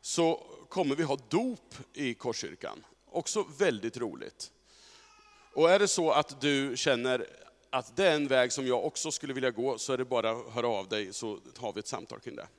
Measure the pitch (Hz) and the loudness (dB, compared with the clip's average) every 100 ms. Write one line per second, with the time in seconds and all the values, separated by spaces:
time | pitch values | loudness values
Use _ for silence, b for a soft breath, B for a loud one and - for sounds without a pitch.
0 | - - 165 - - - - 185 151 143 | -2 2 4 2 -4 -20 -8 -2 0 2
1 | 156 139 - 170 254 233 _ - - - | 0 -2 0 0 0 -6 _ -20 -18 -6
2 | 139 117 127 110 85 - - - - _ | -6 -4 -4 -4 -8 -10 -10 -12 -18 _
3 | _ - - 214 185 143 190 113 113 120 | _ -6 -4 -4 -4 0 2 2 -4 -4
4 | 117 64 - _ - _ B B B B | -8 -8 -14 _ -18 _ B B B B
5 | B B - b b 131 165 196 202 - | B B -20 b b 4 6 8 6 2
6 | 165 131 147 139 139 139 139 127 151 123 | 4 2 2 -2 0 2 0 0 2 2
7 | 127 127 - - - _ _ 131 - - | 2 0 -2 -12 -20 _ _ -4 -4 2
8 | 190 151 143 131 123 131 131 123 120 - | 4 4 4 4 4 2 0 0 0 -4
9 | 156 - 143 135 127 110 127 113 - 131 | -6 -6 -6 -2 -2 0 -2 -2 -2 -2
10 | 127 123 110 117 113 113 120 104 95 107 | 0 0 0 -2 -4 -2 0 0 -2 -4
11 | 95 95 113 101 - - 117 101 - - | -4 -6 -8 -8 -12 -8 -6 -6 -6 -8
12 | - - - - - | -8 -12 -12 -12 -14